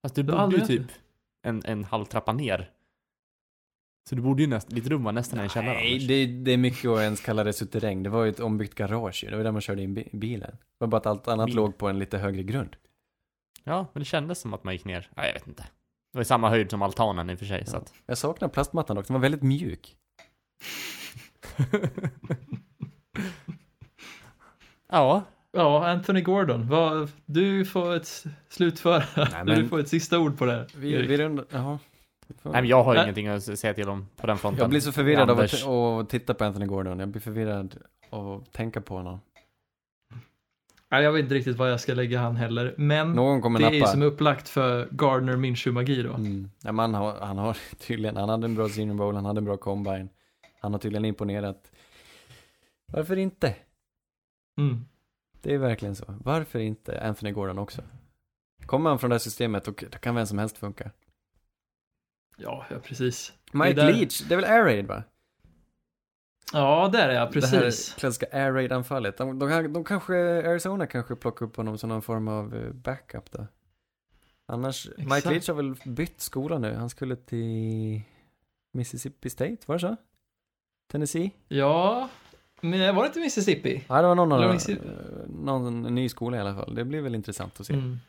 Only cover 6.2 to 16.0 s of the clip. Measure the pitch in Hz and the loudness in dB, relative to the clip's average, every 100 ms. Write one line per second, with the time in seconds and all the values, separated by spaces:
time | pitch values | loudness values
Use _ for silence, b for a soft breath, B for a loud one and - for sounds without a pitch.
6.2 | 131 123 127 123 127 123 123 110 107 104 | 2 0 2 4 4 2 0 2 2 -2
7.2 | - 110 104 101 104 110 110 95 95 113 | -2 0 0 -2 -4 -2 -2 -2 -2 0
8.2 | 113 107 117 107 104 - 101 113 107 - | 0 0 -2 -2 -2 -4 -4 -2 -4 -8
9.2 | 104 107 110 107 101 98 98 98 - 107 | -8 -4 -2 -2 -4 -4 -4 -6 -8 -8
10.2 | 110 113 95 - _ _ 113 110 107 104 | -6 -6 -10 -16 _ _ 0 2 2 -2
11.2 | - 110 113 117 104 92 104 98 95 98 | -2 0 2 2 0 0 -2 -2 -4 -4
12.2 | 101 95 95 127 95 - _ _ _ _ | -4 -4 -4 -6 -6 -12 _ _ _ _
13.2 | _ _ _ - - 175 170 147 143 160 | _ _ _ -16 -6 -4 -4 -8 -4 -4
14.2 | 151 175 113 101 95 92 98 90 - - | -4 -8 -8 -8 -6 -8 -6 -10 -10 -4
15.2 | - - - - - _ _ _ | -4 -4 -12 -18 -20 _ _ _